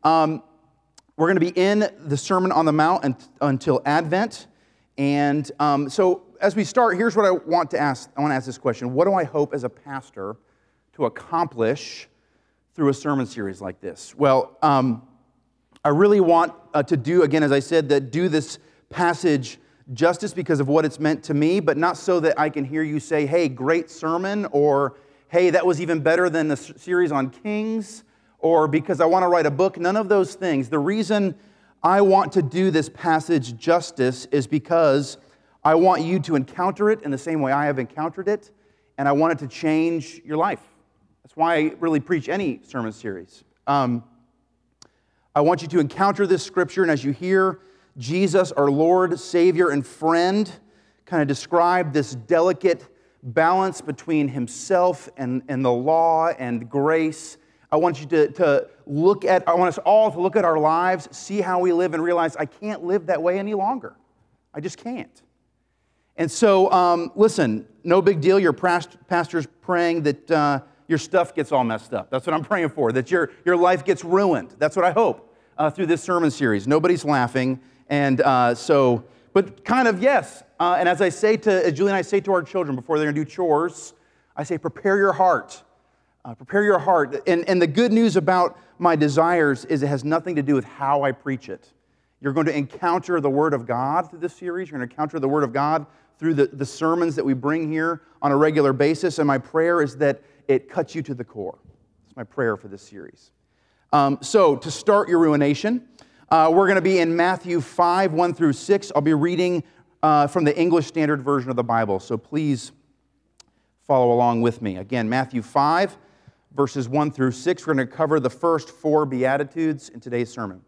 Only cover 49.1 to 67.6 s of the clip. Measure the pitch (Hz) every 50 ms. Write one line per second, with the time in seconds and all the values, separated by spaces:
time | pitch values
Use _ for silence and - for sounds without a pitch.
49.1 | 170 170 - - - 175 170 185 175 165 180 170 143 143 131 - - - 156 160
50.1 | 165 170 170 180 196 208 214 - - - _ _ _ _ _ _ _ _ _ _
51.1 | - 165 151 139 139 127 - - - 175 170 175 180 180 180 151 135 151 139 -
52.1 | 131 127 110 - 175 165 165 185 180 185 - 185 170 165 - - _ _ _ _
53.1 | _ _ - 131 113 160 160 165 180 190 190 190 165 - - 151 147 - - -
54.1 | 165 151 147 139 123 139 123 120 - - - - 196 180 180 180 180 - - -
55.1 | - - 135 123 127 131 123 - 143 127 135 127 123 120 127 147 160 165 165 165
56.1 | 165 160 160 170 165 - 131 123 120 117 117 117 - 139 139 151 160 165 160 160
57.1 | 151 - - - - _ _ _ _ _ _ _ - 156 165 175 160 131 151 139
58.1 | 165 160 151 143 - - 185 156 143 139 - - _ _ _ - 143 147 160 185
59.1 | 202 196 - 160 185 185 - - 170 175 180 180 156 - - - 202 220 220 214
60.1 | - 165 180 185 - 214 190 170 160 156 151 151 160 165 175 185 185 185 147 -
61.1 | - - - - 196 208 196 180 185 180 180 185 170 170 180 180 156 160 160 170
62.1 | 175 170 165 165 - - 156 139 - _ - 208 214 151 156 175 185 202 165 156
63.1 | 185 151 160 175 180 196 196 208 214 202 190 208 262 262 - 95 - _ _ _
64.1 | _ _ _ _ _ _ _ _ _ 147 151 180 - - - 233 247 233 - -
65.1 | _ _ _ _ _ _ _ _ _ _ _ _ _ _ _ _ _ _ _ _
66.1 | _ - 165 165 - - 240 214 196 190 185 196 - 185 180 175 170 170 170 -
67.1 | - - 208 220 220 - 160 120 107 110